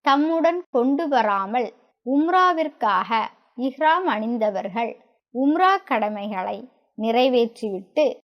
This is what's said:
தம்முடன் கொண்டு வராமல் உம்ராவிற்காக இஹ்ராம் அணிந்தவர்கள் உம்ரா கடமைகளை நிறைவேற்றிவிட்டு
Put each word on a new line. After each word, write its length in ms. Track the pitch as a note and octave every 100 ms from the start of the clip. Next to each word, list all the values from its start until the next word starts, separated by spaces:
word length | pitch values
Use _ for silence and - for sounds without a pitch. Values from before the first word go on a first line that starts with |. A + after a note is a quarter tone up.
தம்முடன் 640 | D4+ C#4 D4+ E4 E4 F4 -
கொண்டு 380 | B3+ B3 C#4 E4
வராமல் 680 | C4+ A3 G3 G3 A#3+ A3+ - _ _ A#3+
உம்ராவிற்காக 1200 | C#4 D#4+ F#4 F#4 E4 D#4 - A3 F#3 F#3+ A3+ G#3 _ _ -
இஹ்ராம் 500 | C4 C4 D#4 E4 F#4
அணிந்தவர்கள் 840 | G#3+ A3 A#3+ G#3+ F#3+ G3+ F#3+ A#3 - _ _ _
உம்ரா 500 | A#3+ C#4 D#4 F#4 F#4+
கடமைகளை 840 | F#4+ A#3+ G#3 G#3+ G3+ G3 G3 G3+ B3 _ _ -
நிறைவேற்றிவிட்டு 1040 | A3 A3+ C4 B3 A#3 - A3 F#3+ F#3+ - C#4+ -